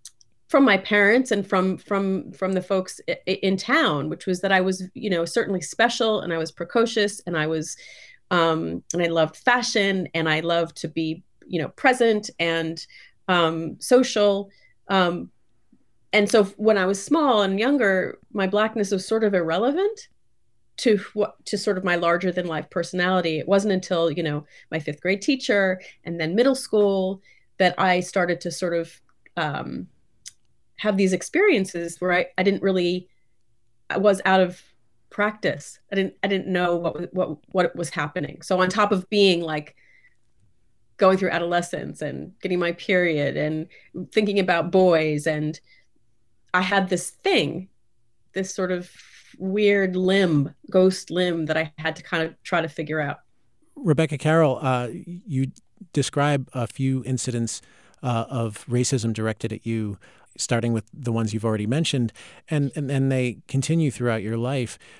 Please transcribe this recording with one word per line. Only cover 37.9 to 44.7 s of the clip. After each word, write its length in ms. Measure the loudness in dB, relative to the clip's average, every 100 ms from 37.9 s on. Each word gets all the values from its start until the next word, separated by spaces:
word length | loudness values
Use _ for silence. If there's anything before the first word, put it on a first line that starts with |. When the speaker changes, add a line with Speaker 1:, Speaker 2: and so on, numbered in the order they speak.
Speaker 1:
happening. 500 | -4 -6 -4 -8 -8
So 180 | -2 0
on 80 | 2
top 240 | 2 2
of 160 | 0 0
being, 320 | 4 4 4
like, 340 | 0 -6 -8 _ _ _ _ _ _ _ _ _ _ _ _ 2
going 200 | 4 4
through 120 | 2
adolescence 720 | -2 0 -2 -2 -6 -10 -8
and 320 | -8 -8 -12 -8
getting 160 | -4 -2
my 140 | -2
period 640 | -4 0 2 2 0 -2 -2
and 300 | -2 -4 -8 -14 _ -14 -4
thinking 280 | 0 0 2
about 320 | 2 0 2